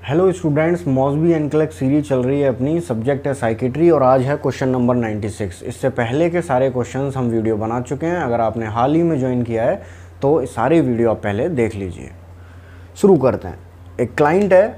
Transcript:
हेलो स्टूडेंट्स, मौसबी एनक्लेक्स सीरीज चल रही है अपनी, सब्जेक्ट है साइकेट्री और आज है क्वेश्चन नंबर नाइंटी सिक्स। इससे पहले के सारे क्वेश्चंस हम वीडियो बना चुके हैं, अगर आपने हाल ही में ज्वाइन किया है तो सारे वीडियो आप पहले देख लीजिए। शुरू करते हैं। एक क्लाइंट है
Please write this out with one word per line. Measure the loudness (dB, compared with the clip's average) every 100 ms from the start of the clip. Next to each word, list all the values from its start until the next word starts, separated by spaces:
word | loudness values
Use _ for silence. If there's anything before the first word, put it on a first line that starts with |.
| -2
हेलो | 2 2
स्टूडेंट्स, | 2 0 0 0 0 0
मौसबी | 0 2 2 2
एनक्लेक्स | 2 0 0 -2 -2
सीरीज | 0 0 0
चल | 0
रही | 0 2
है | 0
अपनी, | 0 0 -2
सब्जेक्ट | -2 -4 -2 -2 -2
है |
साइकेट्री | -2 -2 -2 -2 2 4
और | 6
आज | 6 4
है | 2 -2
क्वेश्चन | -2 -2 -2
नंबर | 2 2 2
नाइंटी | 0 -4 -6
सिक्स। | -6 -8 -8
इससे | -12 -4 -4
पहले | -2 -2 0 0
के | 0
सारे | 0 0 0
क्वेश्चंस | -2 -4 -4 -4 -2
हम | -2
वीडियो | 0 0 -2
बना | -2 -4
चुके | -6 -6 -4
हैं, | -2
अगर | -2 0
आपने | -2 -2 -4
हाल | 0 2 2
ही |
में | 2 0
ज्वाइन | 0 -2
किया | -2 0
है | 0 -2 -8 -20 -20 -4
तो | 0 0 0
सारे | -2 2 4
वीडियो | 2 2 2
आप | 0
पहले | -2 -2 -2
देख | 0 -2 -2
लीजिए। | -8 -10 -14 -18 -20 -20 -20 -20 -20 -20 -20 2
शुरू | 4 6
करते | 4 0 -6
हैं। | -14 -18 -20 -18 -4
एक | -4 2
क्लाइंट | 2 4 4
है | 4 4